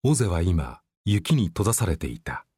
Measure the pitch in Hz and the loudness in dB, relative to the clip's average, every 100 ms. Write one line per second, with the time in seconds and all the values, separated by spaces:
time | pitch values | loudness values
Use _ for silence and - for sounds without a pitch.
0 | 127 147 110 85 87 87 64 - _ _ | 2 2 2 0 2 0 -2 -10 _ _
1 | - 101 - 151 92 - 104 113 98 80 | 0 0 2 2 2 0 0 0 -2 -2
2 | - 58 - - - | -6 -8 -10 -12 -14